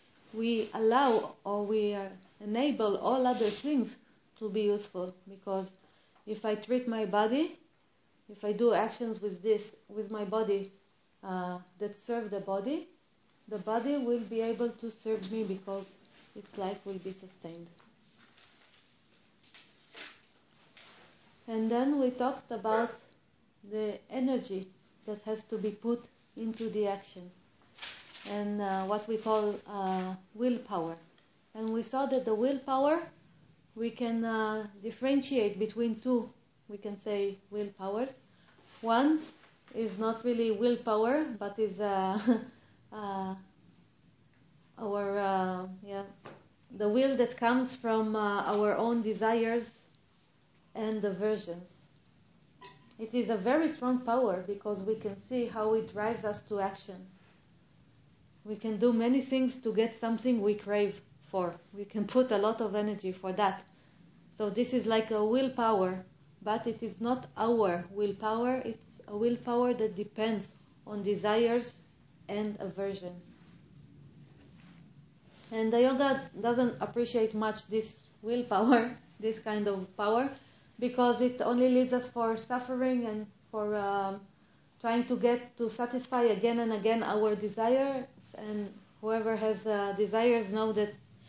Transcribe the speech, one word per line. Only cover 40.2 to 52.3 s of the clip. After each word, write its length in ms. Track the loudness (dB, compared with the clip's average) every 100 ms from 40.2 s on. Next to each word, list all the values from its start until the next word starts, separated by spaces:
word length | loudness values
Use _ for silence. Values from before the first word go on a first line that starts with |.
really 280 | 0 2 2
willpower, 760 | 2 2 2 2 2 4 2 0 -4
but 180 | -6 -2
is, 220 | -2 0
uh, 400 | 0 2 2 2 2 2 0 -18
<laughs> 320 | -20 -20 -18
uh, 400 | -10 -6 -4 -4 -8 -12 _ -20 -20 _ _ _ _ _ _ _ _ _ -10
our, 400 | -4 -2 -2 0
uh, 480 | 0 0 0 -2 -6 -12
yeah, 200 | -10 -10 -10 -14 -20 -20 -20 _ -14 -2
the 100 | 2
will 300 | 4 4 4
that 200 | 0 2
comes 380 | 2 4 0 -4
from, 400 | -2 0 0 0
uh, 280 | 0 0
our 340 | 0 2 2 2
own 240 | 2 0
desires 720 | 0 0 2 2 2 0 -4 -12 _ _ _ _ _ _ _ _ _ -6
and 280 | -4 -2
aversions. 600 | -2 -2 -2 -2 -4 -12 -14 -20 -20 _ _ _ _